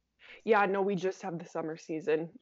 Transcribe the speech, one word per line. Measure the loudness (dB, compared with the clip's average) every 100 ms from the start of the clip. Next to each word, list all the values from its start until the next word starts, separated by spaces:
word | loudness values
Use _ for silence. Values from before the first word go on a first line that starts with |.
| _ _ -20 -6
Yeah, | 4 4 4
no, | 2
we | 0 0
just | -2 -4
have | -8 -8
the | -8
summer | -8 -6 -8
season, | -8 -4 0 0 0 -6